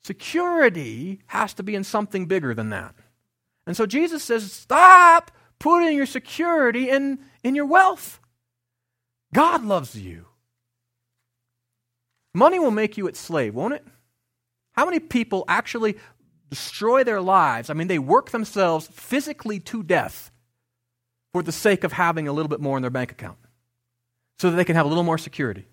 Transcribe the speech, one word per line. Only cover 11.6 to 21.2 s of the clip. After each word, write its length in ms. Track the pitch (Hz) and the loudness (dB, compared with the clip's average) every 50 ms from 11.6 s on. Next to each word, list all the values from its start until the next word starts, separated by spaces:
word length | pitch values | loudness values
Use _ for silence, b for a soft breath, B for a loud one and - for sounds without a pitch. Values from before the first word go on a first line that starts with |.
| _ _ _ _ _ _ _ _ _ _ _ _ _ _ _ | _ _ _ _ _ _ _ _ _ _ _ _ _ _ _
Money 240 | 170 240 330 370 359 | 4 4 4 4 4
will 120 | 320 254 | 0 0
make 260 | 214 214 214 208 214 | 0 0 -2 -4 -4
you 100 | 214 196 | -6 -8
its 120 | 170 - - | -8 -8 -12
slave, 360 | - - 165 151 123 107 104 | -12 -6 -4 -2 -2 -2 -4
won't 200 | 120 160 226 294 | -6 -6 -6 -6
it? 120 | - _ - _ _ _ _ _ _ _ _ _ _ _ _ _ _ _ _ | -8 _ -20 _ _ _ _ _ _ _ _ _ _ _ _ _ _ _ _
How 120 | _ - 277 | _ -2 -2
many 160 | 359 359 320 | 0 -2 -4
people 440 | 320 - - 247 226 - 202 185 - - | -6 -2 -2 -2 -2 -2 -4 -6 -2 -2
actually 500 | 175 208 - - - 240 220 214 202 B B B B B _ _ _ _ _ _ | -2 -2 -2 -4 -6 -4 -4 -4 -4 B B B B B _ _ _ _ _ _
destroy 540 | 139 - - - - - 202 226 247 269 254 | -14 -14 -14 -14 -10 -4 -2 2 2 2 2
their 160 | 240 214 196 | 0 -2 -2
lives. 500 | 180 180 190 185 165 143 120 117 117 - | 0 2 4 4 4 4 0 -2 -6 -8
I 40 | 151 | -6
mean, 140 | 156 165 185 | -6 -4 -2
they 100 | 185 156 | -2 -4
work 320 | 135 135 180 240 - - | 2 4 2 2 2 0
themselves 580 | - 233 220 - - 202 190 170 165 156 160 - | -6 -6 -6 -6 -2 0 0 2 0 -2 -4 -10
physically 680 | _ - - - 240 285 285 302 294 - - 220 214 190 | _ -20 -10 -4 -4 -4 -4 -4 -12 -10 -8 -10 -10 -8
to 220 | - - - 226 | -10 -10 -10 -10
death 480 | 196 156 180 156 113 - - - - - _ _ _ _ _ _ _ _ _ _ _ _ _ _ _ _ _ _ | -2 0 0 0 0 -4 -10 -16 -20 -20 _ _ _ _ _ _ _ _ _ _ _ _ _ _ _ _ _ _